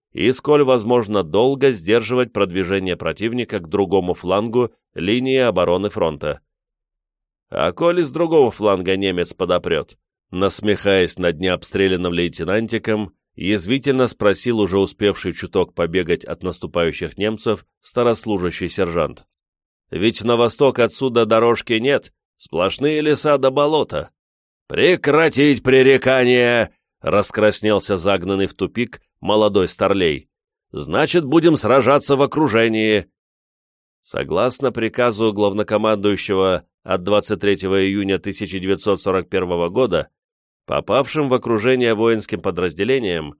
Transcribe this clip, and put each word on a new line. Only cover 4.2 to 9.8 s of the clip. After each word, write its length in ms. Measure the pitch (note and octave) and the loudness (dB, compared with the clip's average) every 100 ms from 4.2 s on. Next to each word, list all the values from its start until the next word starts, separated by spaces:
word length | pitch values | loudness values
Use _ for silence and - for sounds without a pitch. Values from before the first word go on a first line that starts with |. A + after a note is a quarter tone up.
| F2 G2 A#2 A#2+ A#2+ - _ | -2 -2 0 0 -2 -6 _
линии 440 | - F2 B2 C3 C3 | -6 -2 -2 0 2
обороны 520 | B2 F#2 F2 F2+ G2+ | 2 2 0 0 -2
фронта. 500 | G#2 E2 D2 D2+ C#2+ _ _ _ _ _ _ _ _ _ _ _ | -2 -4 -2 -8 -8 _ _ _ _ _ _ _ _ _ _ _
"А 220 | - E2+ | -4 -4
коли 300 | - E3+ F3 | -2 0 0
с 80 | D3+ | -2
другого 400 | D3 E3 D#3+ A#2+ | -4 0 2 2
фланга 460 | G2 G#2 F#2+ F2+ F#2+ | 2 0 0 0 -2
немец 360 | G2 F2+ F2 | -2 -2 -4
подопрет?" 640 | - F2+ F2+ F2 D#2+ | -4 -2 -2 0 -4